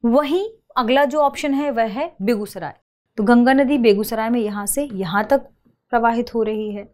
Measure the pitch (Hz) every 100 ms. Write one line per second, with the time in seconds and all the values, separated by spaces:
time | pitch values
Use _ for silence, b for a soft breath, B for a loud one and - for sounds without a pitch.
0 | 233 254 285 349 427 - _ - 233 269
1 | 285 302 277 277 294 277 294 226 226 208
2 | 330 _ 196 226 208 185 156 - _ _
3 | _ - 208 240 240 269 262 285 233 202
4 | 214 220 220 240 214 208 202 - 285 196
5 | 185 185 - 277 277 _ _ _ _ 240
6 | 233 226 240 233 214 214 214 202 202